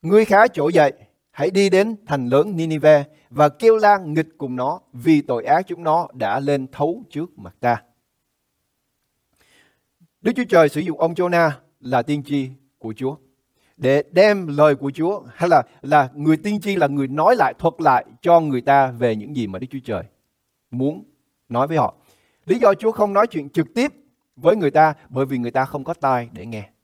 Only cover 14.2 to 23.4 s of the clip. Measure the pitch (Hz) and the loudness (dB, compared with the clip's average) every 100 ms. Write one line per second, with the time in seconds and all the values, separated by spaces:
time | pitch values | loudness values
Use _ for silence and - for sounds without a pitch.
14.2 | 208 202 175 143 151 139 139 135 165 202 | 4 4 -4 2 2 2 -4 -4 -4 -6
15.2 | 120 - 170 160 - _ 139 147 131 143 | -10 -6 2 2 0 _ 0 0 0 -4
16.2 | 151 156 202 208 202 196 147 143 135 139 | 0 0 0 -6 -4 -2 -2 -2 -6 0
17.2 | 170 247 135 - 170 - 156 127 - _ | 2 2 0 -2 -4 -2 0 0 -2 _
18.2 | 170 170 156 131 120 139 131 120 123 107 | 2 4 4 -4 2 2 2 0 -2 -2
19.2 | 107 143 107 95 131 139 120 101 82 _ | -8 -8 -8 -8 -12 -14 -8 -8 -8 _
20.2 | _ _ _ _ _ 120 135 165 - _ | _ _ _ _ _ -4 -4 -4 -14 _
21.2 | _ _ _ 117 143 160 - - _ _ | _ _ _ -4 -2 0 -2 -4 _ _
22.2 | _ _ - 208 233 196 214 220 208 196 | _ _ -4 2 2 2 -2 0 0 2
23.2 | 226 170 | 0 -2